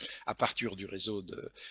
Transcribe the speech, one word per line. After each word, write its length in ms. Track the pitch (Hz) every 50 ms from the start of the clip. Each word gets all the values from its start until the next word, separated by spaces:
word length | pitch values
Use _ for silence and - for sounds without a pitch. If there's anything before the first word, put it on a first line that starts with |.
| - - - - -
à 80 | - 107
partir 420 | - 127 - - - 120 110 98
du 100 | 95 98
réseau 360 | - 98 95 - 110 107 101
de, 280 | 92 87 - - - - - - - -